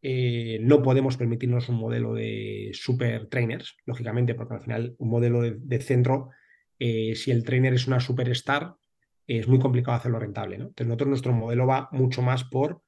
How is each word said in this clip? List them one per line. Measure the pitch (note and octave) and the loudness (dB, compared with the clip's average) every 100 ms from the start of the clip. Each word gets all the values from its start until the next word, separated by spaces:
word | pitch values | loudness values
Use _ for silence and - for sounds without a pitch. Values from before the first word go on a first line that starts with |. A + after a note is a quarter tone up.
eh, | C#3 B2+ B2 A#2+ A2+ A2 | -4 -2 0 -2 -4 0
no | A#2 C#3+ | 6 6
podemos | B2+ C3 C3+ B2+ | 8 4 2 0
permitirnos | A#2+ A#2 B2 A#2+ A#2+ | -2 -2 0 0 0
un | A#2 | -2
modelo | A2+ A#2 A2+ | -2 -2 -2
de | A2+ A2 G#2+ G#2+ G#2 G#2 | -4 -6 -6 -8 -8 -10
super | G#2 - B2 A#2+ A2+ G#2+ | -10 -4 0 0 -2 -4
trainers, | B2+ A2+ C3 - - - | -2 -2 -4 -10 -16 -10
lógicamente, | A#2+ A#2 A#2 B2 A#2+ | -8 -4 0 0 -2
porque | A2+ | -6
al | A2+ | -10
final | - A2+ A#2+ - | -6 -6 -6 -6
un | A#2 | -2
modelo | A#2 A#2+ A#2+ | 2 2 2
de, | A#2+ G#2+ | 0 -4
de | B2+ A#2+ | -4 -4
centro, | - B2+ B2 C3+ - - _ _ _ _ | 0 2 4 2 -2 -18 _ _ _ _
eh, | A#2+ A2+ A2 A2 | -2 0 -2 -2
si | - | 0
el | A#2+ | 0
trainer | A#2 B2+ C3 | 2 2 4
es | B2+ B2 | 2 2
una | B2+ | 0
superstar, | B2 B2+ B2 A#2+ - C#3+ E3+ - _ _ _ _ - | 0 -2 0 -2 0 -2 -2 -14 _ _ _ _ -4
eh, | A2+ | -2
es | A#2+ | 4
muy | C3 | 4
complicado | C3 B2 B2 A#2+ | 6 2 2 0
hacerlo | B2 A2+ | 0 -4
rentable, | A2+ A2 G2+ F#2+ | -4 -6 -8 -8
¿no? | - | -12
Entonces, | - A#2 | -6 -4
nosotros, | A#2 C#3 | 0 0
nuestro | C3+ B2+ | 0 2
modelo | A#2+ A2+ A#2+ B2+ | 0 0 0 2
va | C3 C3 | 2 0
mucho | C3+ B2+ B2+ | 0 0 2
más | B2+ B2+ | 2 0
por | B2+ C3 D3 - | -2 -2 -2 -2